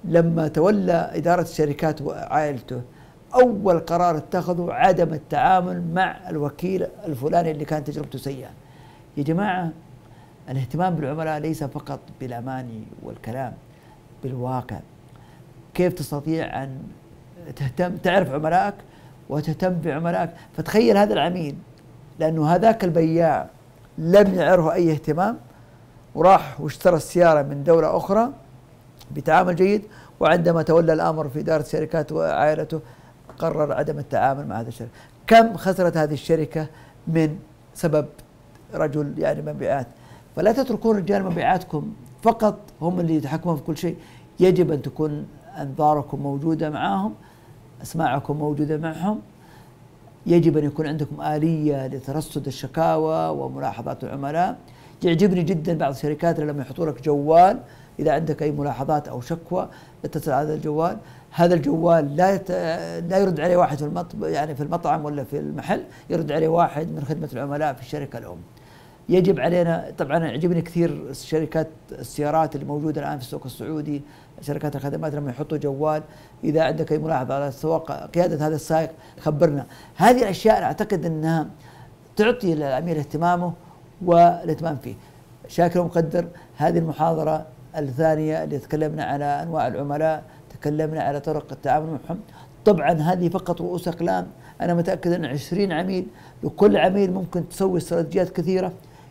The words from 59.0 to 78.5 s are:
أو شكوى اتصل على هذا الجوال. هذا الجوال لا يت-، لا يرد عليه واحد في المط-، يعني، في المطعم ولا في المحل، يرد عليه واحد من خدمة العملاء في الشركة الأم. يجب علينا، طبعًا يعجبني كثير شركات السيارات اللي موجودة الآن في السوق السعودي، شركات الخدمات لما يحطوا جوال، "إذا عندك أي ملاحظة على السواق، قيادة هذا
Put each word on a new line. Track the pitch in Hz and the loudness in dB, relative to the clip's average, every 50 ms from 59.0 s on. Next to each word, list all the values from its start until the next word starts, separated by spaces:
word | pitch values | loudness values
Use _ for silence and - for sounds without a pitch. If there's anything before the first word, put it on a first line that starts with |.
| 147 151 | -2 -6
أو | 123 123 | -12 -12
شكوى | 127 - 170 165 - - 175 185 - - - - - - - - - | -8 -8 -8 -10 -6 -6 -6 -6 -6 -6 -12 -20 -20 -20 -20 -12 -12
اتصل | - - 160 - 160 | -8 -8 -6 -4 0
على | 165 143 151 | 0 0 0
هذا | 151 156 | 0 -4
الجوال. | 151 151 156 147 156 165 175 214 220 - - - - - - | -4 -4 -4 -2 0 0 -2 -2 -6 -14 -18 -20 -20 -20 -12
هذا | - - 170 175 180 | 2 4 4 6 6
الجوال | 165 139 285 175 160 165 175 170 165 151 143 143 | 4 2 0 0 2 4 4 4 4 4 0 0
لا | 156 180 190 196 | 2 2 2 2
يت-، | 190 196 - 180 180 175 165 165 175 165 165 170 165 170 170 | 0 -2 -4 -4 -4 -2 -2 -4 -4 -6 -8 -8 -8 -6 0
لا | 185 190 | 2 2
يرد | 202 190 170 147 | 4 4 2 0
عليه | 147 180 180 | 2 2 4
واحد | 175 175 143 147 139 | 4 4 2 0 -4
في | 151 | -4
المط-، | 147 156 175 175 - - - 156 | -4 -4 -6 -8 -8 -8 -6 -4
يعني، | 156 165 143 147 156 151 | -2 -2 -2 -2 -4 -4
في | 123 | -6
المطعم | 147 151 170 165 170 156 151 160 147 | -6 -4 -4 -4 0 0 0 0 -2
ولا | 147 147 143 131 | -6 -6 -6 -8
في | - 143 147 | -6 -6 -6
المحل، | 151 147 151 - 120 147 202 - - - - - - - | -6 -6 -8 -8 -4 -4 -4 -4 -4 -12 -18 -20 -8 -4
يرد | 170 170 160 147 | -4 -4 -2 -2
عليه | 143 156 160 160 | 0 0 2 2
واحد | 165 170 170 156 - 147 160 175 | 4 4 2 2 0 -4 -6 -6
من | 156 156 143 | -6 -8 -6
خدمة | 127 160 170 160 139 | -6 -6 -6 -6 -8
العملاء | 127 120 135 139 143 147 156 151 131 | -8 -8 -6 -6 -4 -4 -4 -4 -4
في | 127 | -6
الشركة | 123 - - 147 143 - - 120 | -10 -10 -8 -8 -8 -10 -12 -14
الأم. | 117 95 87 85 87 - - - - - - - - - - - - - | -14 -14 -16 -18 -18 -20 -20 -20 -20 -20 -20 -20 -20 -20 -20 -20 -2 2
يجب | - 185 175 185 190 - | 4 4 6 4 2 2
علينا، | 123 170 170 180 175 170 165 175 151 143 - - | 2 2 2 2 2 2 0 -2 -4 -8 -6 -6
طبعًا | 170 131 147 170 | -4 0 0 0
يعجبني | 165 147 107 143 165 175 175 170 | 0 0 -4 -2 -2 0 0 0
كثير | 165 - - 175 170 160 147 147 147 127 | -2 -2 -2 0 0 0 0 -4 -10 -12
شركات | - - - - 160 160 160 147 - 160 160 160 - - - - | -14 -14 -10 -4 -2 -2 -2 0 -2 -2 -2 -2 -6 -20 -20 -18
السيارات | - - 131 - - - 147 147 147 160 160 147 - | -16 -14 -14 -12 -6 -4 -4 0 2 2 0 0 -2
اللي | 139 139 | -8 -8
موجودة | 131 143 147 151 156 151 156 | -6 -6 -4 -4 -4 -4 -4
الآن | 143 147 147 143 | -4 -6 -8 -8
في | 123 | -10
السوق | - - 147 - | -10 -12 -12 -12
السعودي، | 131 117 - - 120 160 156 151 156 147 143 143 - - - - - - - | -12 -12 -12 -10 -8 -6 -6 -6 -6 -6 -8 -8 -12 -20 -20 -20 -20 -20 -14
شركات | - 143 143 160 - 147 139 | -8 -8 -6 -4 -6 -6 -6
الخدمات | 139 135 143 151 160 160 156 143 | -4 -6 -6 -6 -4 -6 -6 -6
لما | 147 147 139 | -6 -6 -6
يحطوا | 123 - 151 - 160 147 | -6 -8 -6 -6 -6 -4
جوال، | 143 143 139 135 151 156 156 156 156 - - - - - - - - | -4 -4 -4 -2 -2 0 -2 -2 -6 -10 -20 -20 -20 -20 -20 -6 -4
"إذا | - 147 160 160 | 0 2 2 2
عندك | 131 156 156 156 - | 2 0 -2 -2 -2
أي | 156 156 | -2 -2
ملاحظة | 151 160 160 131 131 127 135 | 0 -2 -2 -2 -2 -2 -2
على | 139 143 143 | -2 -2 -4
السواق، | 131 135 - 156 165 156 160 - 143 143 - - - | -6 -4 -2 -2 0 -2 -2 -6 -8 -10 -10 -4 0
قيادة | 170 175 - 170 143 151 | 0 0 2 2 0 0
هذا | 156 | 0